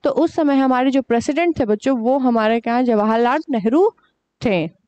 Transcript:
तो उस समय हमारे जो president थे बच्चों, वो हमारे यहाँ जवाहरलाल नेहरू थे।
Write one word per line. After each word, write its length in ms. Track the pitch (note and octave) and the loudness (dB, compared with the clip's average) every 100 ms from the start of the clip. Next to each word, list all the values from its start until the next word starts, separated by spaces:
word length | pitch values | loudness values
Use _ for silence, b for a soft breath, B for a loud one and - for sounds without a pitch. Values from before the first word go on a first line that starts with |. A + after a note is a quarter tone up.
तो 60 | D4 | -2
उस 240 | - E4 | 0 -2
समय 220 | - D4+ C4+ | 0 0 2
हमारे 340 | C4 B3+ C4+ | 2 2 2
जो 120 | C4+ | 0
president 580 | - A#3 A#3 C#4+ F4 D#4 | 0 -2 -2 -2 -2 -2
थे 40 | |
बच्चों, 340 | A#3 G#3+ C4+ C4 | -2 -2 0 -2
वो 200 | A3 C4+ | 0 0
हमारे 440 | B3+ A3+ G#3+ A#3 A3+ | 0 0 0 0 -2
यहाँ 160 | A#3 | -2
जवाहरलाल 580 | B3+ A3 G#3+ A3+ A#3+ C#4+ D#4+ | 0 0 0 0 0 -2 -2
नेहरू 400 | A#3+ G3 C#4+ G#4 - _ _ _ _ | -4 0 2 0 -2 _ _ _ _
थे। 360 | B3 F#3 D#3+ _ | -2 -2 -2 _